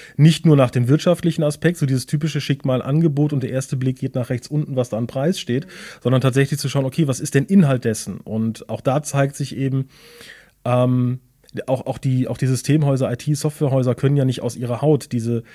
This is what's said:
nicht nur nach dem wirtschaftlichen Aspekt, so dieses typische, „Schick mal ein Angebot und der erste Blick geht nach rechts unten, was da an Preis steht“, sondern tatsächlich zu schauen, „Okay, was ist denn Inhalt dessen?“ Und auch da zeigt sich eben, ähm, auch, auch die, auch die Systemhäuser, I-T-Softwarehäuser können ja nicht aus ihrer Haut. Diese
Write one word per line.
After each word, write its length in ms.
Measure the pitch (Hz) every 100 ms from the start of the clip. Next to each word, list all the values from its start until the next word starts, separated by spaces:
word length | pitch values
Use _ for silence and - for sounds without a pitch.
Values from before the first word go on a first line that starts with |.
| - -
nicht 300 | 151 156 165
nur 100 | 143
nach 160 | 123
dem 160 | 127 123
wirtschaftlichen 560 | 151 - 170 170 160
Aspekt, 340 | 151 147 165 175
so 80 | 139
dieses 200 | 131 -
typische, 360 | 151 156 143
„Schick 240 | - 139 139
mal 160 | 127
ein 60 | 127
Angebot 460 | 147 165 143 147
und 100 | 143
der 80 | 120
erste 240 | 131 - 135
Blick 240 | 127 131
geht 160 | 135 131
nach 140 | 120
rechts 180 | 127 -
unten, 280 | 151 147 131
was 140 | 120
da 80 | 107
an 100 | 120
Preis 320 | 131 151 190
steht“, 280 | - 123 - - - -
sondern 200 | 127 127
tatsächlich 380 | 131 127 139 143
zu 100 | 135
schauen, 160 | 143 131
„Okay, 220 | - 147
was 120 | 127
ist 160 | - 139
denn 100 | 135
Inhalt 380 | 202 147 127 117
dessen?“ 340 | 107 - 92
Und 500 | - 110 113 107 -
auch 120 | 110
da 220 | - 135
zeigt 320 | - 143 139 -
sich 200 | 135 -
eben, 340 | 135 135 131 _ - - - - _ _
ähm, 560 | 123 123 127 127 123 127 - _ _ 107 -
auch, 180 | 127 -
auch 140 | -
die, 280 | 135 127 127
auch 100 | 120
die 100 | 131
Systemhäuser, 640 | 127 - 151 143 135 101
I-T-Softwarehäuser 840 | 120 - 147 156 147 143 135 123 120
können 220 | 135 143
ja 80 | 131
nicht 160 | 123
aus 140 | 123 117
ihrer 240 | 120 117
Haut. 300 | 147 143 -
Diese 320 | 123 113 117 -